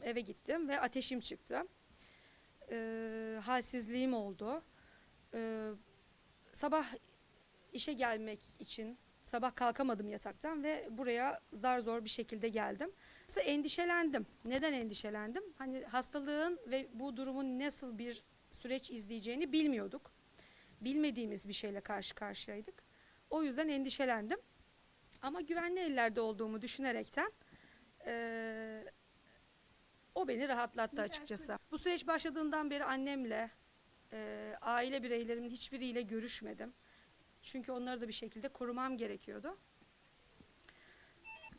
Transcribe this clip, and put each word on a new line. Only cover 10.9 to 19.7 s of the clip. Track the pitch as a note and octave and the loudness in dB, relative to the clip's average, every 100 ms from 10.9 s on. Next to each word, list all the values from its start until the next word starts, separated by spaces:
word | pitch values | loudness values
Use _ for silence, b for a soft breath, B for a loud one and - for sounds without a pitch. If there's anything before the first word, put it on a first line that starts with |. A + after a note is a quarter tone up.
buraya | A3+ B3 A#3 C4 E4+ - | -2 2 2 2 0 -8
zar | A3 B3+ B3 | 0 4 4
zor | A3+ A#3 | 4 0
bir | A3 | 0
şekilde | - A3+ A3 A3+ | -2 -2 -2 0
geldim. | G#3+ G3+ G3+ E4+ - B B B G4 | 2 0 0 -4 -6 B B B 0
Endişelendim. | - D4 D4 - F4 F4 E4 C4 G3+ - A3+ | 4 4 4 4 4 6 6 2 -2 -6 0
Neden | C4 D#4 | 2 4
endişelendim? | C4+ A3+ G3+ G#3+ G#3+ G#3+ B3+ G4+ - | 2 0 -2 -4 -2 -4 -4 -6 -6
Hani | C4 C4 | -4 -4
hastalığın | - B3 B3+ D4 C#4 D4 E4 F4 - | 0 0 0 -2 0 2 2 0 0
ve | C4+ C4 | 0 0
bu | A#3 C#4 A#3 | -4 -4 -2
durumun | C4+ C4 C4+ B3+ | -2 0 0 0
nasıl | C#4+ - B3+ A3 | 0 -2 -6 -6
bir | A#3+ A#3 - - - | -6 -8 -12 -20 -18
süreç | - A#3+ C4 C4 | -8 -2 -2 -2
izleyeceğini | A#3+ G3+ A3+ G#3 B3+ D#4+ | -8 -6 -6 -2 0 4
bilmiyorduk. | D#4 D4+ | 6 6